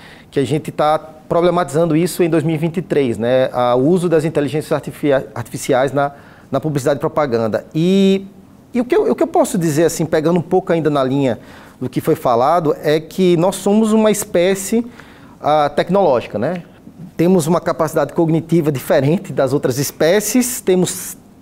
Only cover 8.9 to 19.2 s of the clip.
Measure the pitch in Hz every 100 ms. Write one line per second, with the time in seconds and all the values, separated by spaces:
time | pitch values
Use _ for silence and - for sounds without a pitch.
8.9 | 427 - 233 330 349 277 196 165 143 160
9.9 | - 156 160 156 180 - 185 180 170 156
10.9 | 147 131 139 135 107 - - - - 127
11.9 | 151 - 151 135 117 135 175 151 - 151
12.9 | 156 160 - 185 170 185 190 202 214 220
13.9 | 220 214 208 - 175 180 196 - 226 240
14.9 | - - - - - 139 151 143 165 170
15.9 | 196 180 123 - 110 135 180 - - -
16.9 | - - - 170 185 147 170 170 165 160
17.9 | 165 143 - 165 160 160 170 156 131 -
18.9 | 160 135 185